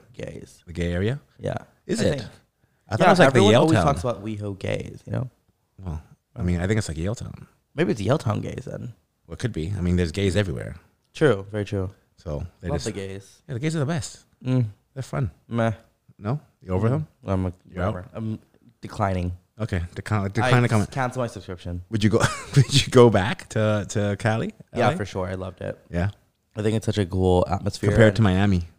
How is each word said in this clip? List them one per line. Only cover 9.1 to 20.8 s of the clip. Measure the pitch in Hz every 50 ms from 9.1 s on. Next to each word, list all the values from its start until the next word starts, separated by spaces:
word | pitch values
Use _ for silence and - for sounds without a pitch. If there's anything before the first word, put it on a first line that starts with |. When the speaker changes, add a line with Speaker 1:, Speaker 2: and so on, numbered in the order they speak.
| _ _ _ -
Speaker 2:
Well, | 85
it | -
could | - 120 104
be. | - 78 85 101 95
I |
mean, | 87 87 90 90
there's | 90 82
gays | 80 101 98 98 85
everywhere. | 98 104 92 90 - - 53 - - _ _ _ _ _ _ -
Speaker 1:
True. | - 160 143 110 98 98 101
Very | 101 107 101
true. | - - 98 95 92 - _ _ _ _ _
Speaker 2:
So, | - 90 76 73 82 87 _ _
they | - 90
Speaker 1:
Love | 147 143
Speaker 2:
just | 135
Speaker 1:
the | 117
gays. | 98 98 95 95 95 98 98 - - _ _ -
Speaker 2:
Yeah, | 131
the | 113
gays | 117 156 156
are | 165
the | 139
best. | 123 170 139 104 - - - _ _ _ _ -
Speaker 1:
Mm. | 127 127 127 120 107 101 _ _ _ -
Speaker 2:
They're | 135 -
fun. | - - 147 135 - - _ _ -
Speaker 1:
Meh. | 117 117 113 113 107 - - _ _ _ _ _ _ -
Speaker 2:
No? | 101 104 131 151 - _ _ _
You | - 90
over | 92 92 104 113
them? | 131 156 156 - _ _ -
Speaker 1:
I'm | 98 98 92 92
a, | 92 87 _ _ -
Speaker 2:
You're | 87 90 87
out? | 98 110
Speaker 1:
whatever. | 90 90 - -
I'm | - 110 110 110 110 _ _ _ _ _ 120 _ _
declining. | - 107 - - 107 98 95 92 87 90 87 - _ _ _ -
Speaker 2:
Okay. | 107 - - 90 85 87 -
Decli-, | - - - 107 107 98
Speaker 1:
I | 98
Speaker 2:
decline | 98 117 113 127 123 123 120
to | 113
comment. | 117 110